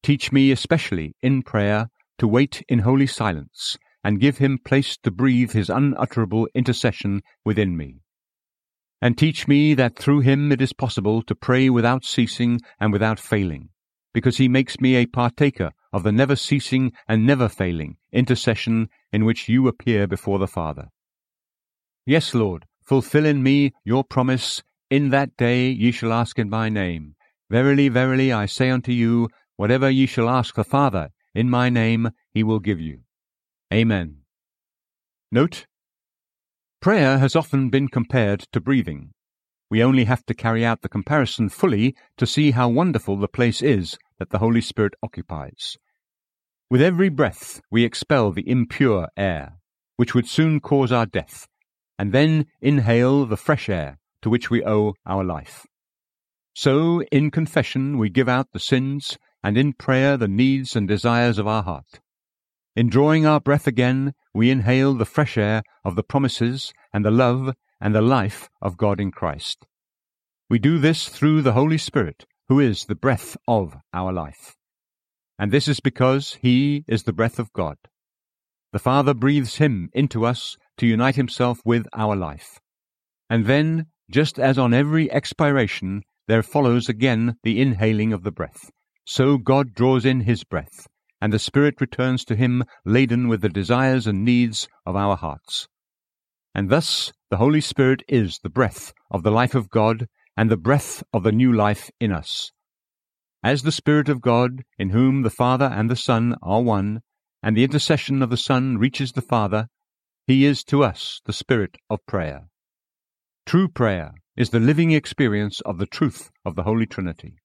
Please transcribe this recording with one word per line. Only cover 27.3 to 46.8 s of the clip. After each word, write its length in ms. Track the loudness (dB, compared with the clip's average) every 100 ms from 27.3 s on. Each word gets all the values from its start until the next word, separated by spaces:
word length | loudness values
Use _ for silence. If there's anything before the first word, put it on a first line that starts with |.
| _ _
Verily, 380 | 2 4 4 4
verily, 440 | 2 2 2 0
I 140 | 0 -4
say 240 | -2 0
unto 220 | 0 -2
you, 380 | 0 2 2 0 _ _ -6
whatever 340 | 0 2 2
ye 160 | 2 2
shall 220 | 0 0
ask 260 | 0 -2
the 80 | -4
Father 480 | -2 0 0 -2 -8 _ _
in 160 | -2 0
my 200 | 2 2
name, 400 | 2 0 0 -2 -6 _
he 120 | -2
will 160 | 0 0
give 180 | -2 -4
you." 220 | -6 -12 _ _ _ _ _ _ _
Amen. 480 | 0 2 0 -4 -12 _ _ _ _ _ _ _ _ _ _ _
Note, 340 | 0 0 -2 -20 _ _ _ _ _ _ _ _ _ _ _
prayer 380 | 0 2 4 4
has 160 | 2
often 340 | 2 0 -2 0
been 200 | 0 0
compared 580 | -4 0 0 0 -2 -4
to 80 | -6
breathing. 520 | 0 -2 -2 -10 -14 _ _ _ _ _ _
We 140 | 2
only 220 | 4 4
have 200 | 2 -2 -4
to 80 |
carry 300 | -6 -2 -2
out 180 | -2 -2
the 60 | -6
comparison 600 | -8 -2 0 0 -2 -4
fully 480 | 0 0 2 0 -2 _ -4
to 120 | -2
see 240 | 2 2
how 160 | 2 2
wonderful 480 | 2 0 -2 -2 -4
the 100 | -4
place 360 | 0 0 0
is 360 | 0 0 -2 -10 _ _
that 100 | -6
the 80 | -2
Holy 220 | 0 0
Spirit 340 | -2 -4 -4 -4
occupies. 760 | -12 -12 -12 -12 -14 -14 -16 -16 _ _ _ _ _ _ _ _ _
With 100 | 4